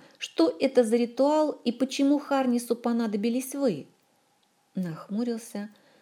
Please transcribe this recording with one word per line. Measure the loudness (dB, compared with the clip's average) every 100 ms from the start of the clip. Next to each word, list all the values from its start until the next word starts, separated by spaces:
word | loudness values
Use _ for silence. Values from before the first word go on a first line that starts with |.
| -14 -16
что | -6 0 2 2
это | 2 4
за | 4 2
ритуал | 0 2 2 4 2 -2 -4
и |
почему | -2 -2 2 2 2
Харнису | 2 0 2 0 -2 -2
понадобились | -2 0 -2 -2 -2 -2 -4
вы?» | -2 0 0 -6 _ _ _ _ _ _ _ _ -6
Нахмурился, | -6 -8 -8 -6 -4 -6 -8 -12 -12 _ _ _